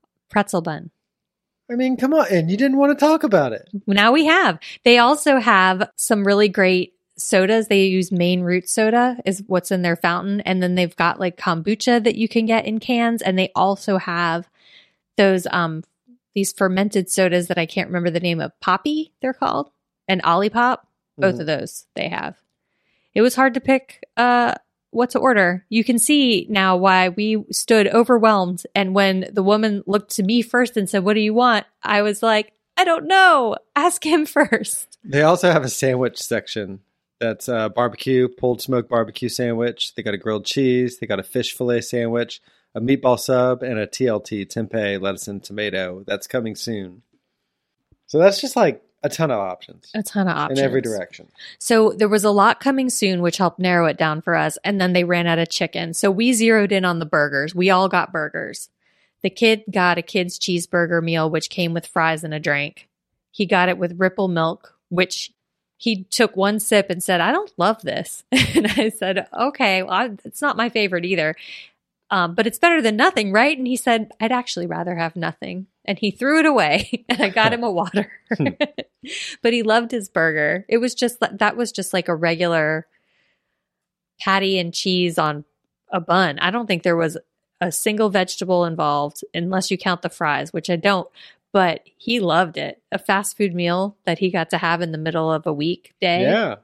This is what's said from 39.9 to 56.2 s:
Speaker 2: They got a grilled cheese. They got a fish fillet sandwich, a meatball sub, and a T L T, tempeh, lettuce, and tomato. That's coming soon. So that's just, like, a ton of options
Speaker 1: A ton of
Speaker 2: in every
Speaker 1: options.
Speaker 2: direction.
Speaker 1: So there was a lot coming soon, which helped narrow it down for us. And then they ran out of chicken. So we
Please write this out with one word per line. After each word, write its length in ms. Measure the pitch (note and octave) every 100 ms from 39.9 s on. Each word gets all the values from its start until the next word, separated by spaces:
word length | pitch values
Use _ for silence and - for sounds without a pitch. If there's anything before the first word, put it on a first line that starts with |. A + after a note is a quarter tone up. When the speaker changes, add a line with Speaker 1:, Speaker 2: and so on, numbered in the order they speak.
| -
Speaker 2:
They 80 |
got 100 | G#2+
a 40 | G2+
grilled 260 | A2 G#2+ -
cheese. 540 | C#3 C3 B2 B2 -
They 80 | G#2
got 120 | G2
a 40 |
fish 280 | - B2+ -
fillet 280 | - B2 A#2
sandwich, 600 | A#2 B2 A#2 A#2 A#2 - _ _ _
a 60 | A2+
meatball 400 | A#2+ C3+ B2+ A#2+
sub, 420 | - B2+ B2+ B2
and 140 | B2+ A2
a 100 | G2+
T 200 | - B2+
L 120 | G#2+
T, 240 | - G#2 G2
tempeh, 560 | A#2 A2 A2+ G2+ G2
lettuce, 260 | F#2+ F#2+ -
and 160 | G2+
tomato. 600 | - G#2 G#2 F#2+ F#2 F#2 G2
That's 200 | G2+ -
coming 280 | B2+ A2+ G2+
soon. 460 | A#2+ G#2+ F#2 F#2+ _ _ _ _ _ _ _ _ _ _ -
So 140 | D3+
that's 200 | F#3+ G3
just, 160 | C4 B3+
like, 280 | G#3 - _ _
a 60 | C#3+
ton 200 | - D#3
of 80 | A2
options 520 | F#2+ F2+ - F2+ -
Speaker 1:
A 80 | A3
ton 260 | G3+ G3+ F#3
of 240 | D#3 D3
Speaker 2:
in 60 | C3+
every 220 | C3+ C3
Speaker 1:
options. 160 | B2 G#2
Speaker 2:
direction. 300 | F2+ - - _ - -
Speaker 1:
So 320 | - A3+ A3
there 180 | F#3 G#3
was 140 | G#3
a 80 | G#3+
lot 280 | G3+ G#3+ C4
coming 300 | C#4 C4+ B3+
soon, 320 | - G3 F3+
which 160 | F3 -
helped 220 | F3+ -
narrow 260 | F#3 F3 E3
it 100 | -
down 240 | D#3 D#3
for 140 | F3+ E3
us. 220 | D#3 -
And 180 | G3 G3
then 120 | F3+
they 100 | F3+
ran 240 | F3 F3 E3+
out 100 | E3
of 120 | E3
chicken. 440 | - - E3+ E3+
So 160 | F3+ G3+
we 240 | F#3+